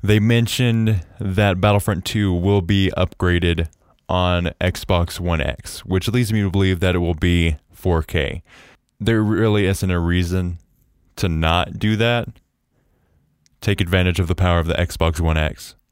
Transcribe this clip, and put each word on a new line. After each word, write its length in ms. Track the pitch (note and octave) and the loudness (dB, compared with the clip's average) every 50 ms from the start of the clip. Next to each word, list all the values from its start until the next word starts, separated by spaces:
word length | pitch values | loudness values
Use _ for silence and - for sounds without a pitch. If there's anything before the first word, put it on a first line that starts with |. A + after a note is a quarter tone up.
| - | 2
they 180 | G2+ G#2+ G#2+ | 4 4 4
mentioned 840 | G#2 A2+ A#2 A#2 A#2 G#2+ - - B2+ B2 A2+ A2+ A2+ A2 G#2+ F#2+ D#2+ - - - | 4 4 2 2 2 0 0 0 0 0 2 2 2 2 0 0 -2 -6 -14 -8
that 420 | - F#2+ F#2+ F#2 G#2 G2+ F#2+ F#2 | -6 -4 0 2 2 2 2 2
Battlefront 440 | F#2 G#2+ G#2 G2+ F#2+ - G#2 F2+ F#2 | 2 2 2 2 2 0 -2 -2 -4
two 280 | - - A2 G#2 G2 F2+ | -4 -2 0 0 2 0
will 300 | F2 E2+ G2 G2+ G2+ F2+ | 2 2 2 2 2 2
be 300 | E2 G2+ G2 G2 F#2 - | 2 2 2 2 0 0
upgraded 720 | - F2+ F2 - _ - F2+ F2 F2 E2 F2 E2+ D#2+ E2+ D#2+ _ _ _ _ _ _ _ _ | 0 -2 -2 -2 _ 0 2 2 2 2 2 0 0 -2 -6 _ _ _ _ _ _ _ _
on 440 | - F2+ F2+ F2+ F2+ F2 F2 F2 - _ | -2 0 2 2 0 0 -2 -4 -4 _
Xbox 580 | - F#2 F2+ - - - G2 F2 E2+ E2 - - | -2 -2 -2 -4 -4 -2 0 0 0 -2 -4 -6
One 220 | F2 F2 E2+ D#2+ | -4 -2 -2 -2
X, 440 | C#2 - - - - - - - - | -2 -4 -6 -8 -10 -18 -18 -16 -8
which 240 | G2 F#2 F#2+ F2+ - | -2 -2 -2 -2 0
leads 240 | G2 B2 B2 G#2 G#2+ | 0 0 0 0 0
me 100 | A2 G2+ | 0 0
to 80 | G2 | 0
believe 280 | E2+ G2 G2 F#2+ F#2 E2+ | 0 2 2 2 0 0
that 140 | F#2 F#2 F2+ | 0 0 0
it 40 | F2+ | 0
will 160 | F2 E2+ F2 | 0 -2 -2
be 420 | D2+ - F2+ F2 F2 E2+ E2 D#2+ - _ _ _ | 0 0 2 2 2 2 2 0 -2 _ _ _
four 300 | - - F#2 F2 E2 D2+ | -6 -2 0 0 0 -2
K. 400 | - - F2 C#2+ - - - - _ - - - - - _ _ _ _ _ | -2 -4 -4 -4 -4 -6 -10 -14 _ -20 -20 -20 -20 -20 _ _ _ _ _
There 220 | G#2+ G2+ A2+ A2 A2 | -2 0 2 2 2
really 440 | G#2 G#2+ F2 A2 A2 G#2 G#2 G2+ | 2 2 2 2 2 2 2 2
isn't 240 | F#2+ G2 - - F#2+ | 0 0 0 -2 -2
a 80 | F2+ F2 | 0 0
reason 600 | E2 E2+ F2 F2+ F2+ E2+ F2+ F#2 F2+ F2+ F2 E2+ _ _ _ _ _ _ _ _ _ _ _ | 0 0 2 0 0 0 -2 -2 -2 -4 -6 -10 _ _ _ _ _ _ _ _ _ _ _
to 120 | - - F#2 | -4 -4 -2
not 500 | E2 D#2 D#2+ D#2+ E2 F2 E2+ - - - | 0 0 0 2 2 0 -2 -4 -6 -4
do 180 | - G#2+ A2 | -2 -2 0
that. 320 | G#2 A2+ A#2 A#2+ A#2+ A2+ - - - _ _ _ _ _ _ _ _ _ _ _ _ _ _ _ _ _ _ _ _ _ _ _ _ | 0 0 0 0 -2 -4 -8 -12 -20 _ _ _ _ _ _ _ _ _ _ _ _ _ _ _ _ _ _ _ _ _ _ _ _
Take 200 | - - G#2 - | -4 -4 -2 -2
advantage 400 | G2 E2+ F2+ F#2 F2+ F#2 F2 - | -2 0 2 2 2 2 0 0
of 80 | F#2 D#2+ | 0 -2
the 60 | F2 | 0
power 240 | - F#2 F2+ F2 E2+ | 0 2 2 2 2
of 80 | E2 | 0
the 80 | E2 D#2 | 0 0
Xbox 460 | - F2 E2 - - E2 E2 D#2 D#2+ | -2 -2 -4 -2 -2 -2 -2 -2 0
One 180 | E2 D#2+ D#2+ D#2+ | 0 0 0 0
X. 360 | D2+ D2+ - - - - - _ _ _ | -2 -2 -4 -8 -18 -20 -20 _ _ _